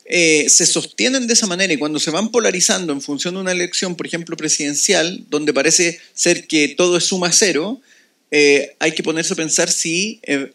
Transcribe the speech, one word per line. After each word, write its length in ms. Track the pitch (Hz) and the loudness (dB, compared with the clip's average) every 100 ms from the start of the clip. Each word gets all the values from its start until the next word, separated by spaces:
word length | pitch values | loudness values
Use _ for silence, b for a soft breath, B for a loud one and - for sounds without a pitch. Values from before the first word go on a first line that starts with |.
| - | -4
Eh, 400 | 175 165 156 143 | 2 4 4 4
se 160 | - 170 | 2 2
sostienen 600 | - - - 220 269 240 | 0 -4 -2 0 0 0
de 60 | |
esa 140 | 233 208 | 0 0
manera 260 | 175 190 | 0 0
y 60 | 151 | 0
cuando 200 | 147 151 | -2 -2
se 120 | - | -2
van 200 | 160 214 | -2 0
polarizando 640 | 240 208 180 175 190 175 | 0 0 0 0 0 -2
en 80 | 139 | -6
función 340 | 139 143 175 | -6 -6 -6
de 60 | 185 | -4
una 120 | 190 | -4
elección, 440 | 180 175 - 190 170 | -4 -4 -4 -6 -6
por 100 | 156 | -8
ejemplo, 300 | 165 165 160 | -8 -8 -2
presidencial, 880 | 151 - 147 143 - 180 160 185 - | 0 0 -2 -2 2 2 0 -4 -6
donde 240 | 147 151 | -2 0
parece 440 | 135 143 165 170 170 B | 0 2 2 2 -2 B
ser 340 | - 175 170 - | -2 0 0 0
que 220 | 156 147 | 0 0
todo 300 | 147 180 175 | 2 2 2
es 60 | |
suma 280 | 170 190 175 | 0 -2 2
cero, 480 | 160 208 143 185 269 b b b b _ | 2 2 0 -2 -6 b b b b _
eh, 440 | 147 147 143 143 - | 4 6 4 0 -4
hay 120 | 160 | -2
que 100 | 160 | -2
ponerse 300 | 160 160 165 | -4 -4 -4
a 40 | 175 | -4
pensar 340 | 160 165 175 | -2 0 0
si, 500 | 170 170 165 208 226 | -2 -2 -2 -4 -6
eh, 260 | - 143 135 | -4 -4 -4